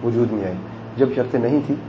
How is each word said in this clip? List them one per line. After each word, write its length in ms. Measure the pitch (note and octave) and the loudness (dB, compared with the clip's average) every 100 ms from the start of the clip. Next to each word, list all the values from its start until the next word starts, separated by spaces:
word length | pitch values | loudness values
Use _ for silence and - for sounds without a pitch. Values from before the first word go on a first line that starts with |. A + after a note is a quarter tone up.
وجود 280 | A#2+ A2+ A#2 | 0 2 2
میں 120 | G#2+ | 0
آئیں، 160 | F#2+ F#2 - - - A2+ | -2 -6 -10 -12 -12 2
جب 120 | C3 | 2
شرطیں 260 | C3+ A2+ C3 | 4 0 0
نہیں 200 | A#2 D3 D3 | 2 2 0
تھی 80 | C#3+ | -4